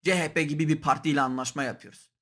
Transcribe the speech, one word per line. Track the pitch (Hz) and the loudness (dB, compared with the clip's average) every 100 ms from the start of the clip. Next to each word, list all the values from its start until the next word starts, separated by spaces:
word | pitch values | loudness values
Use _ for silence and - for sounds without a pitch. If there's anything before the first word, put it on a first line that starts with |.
C | 180 180 | 2 0
H | 156 | 0
P | 170 | 0
gibi | 156 151 156 | 0 0 0
bir | 156 | 2
partiyle | 147 131 156 143 | 2 0 2 2
anlaşma | 131 127 127 - | 2 -2 -6 -4
yapıyoruz. | 131 - - - - _ | -6 -6 -16 -20 -20 _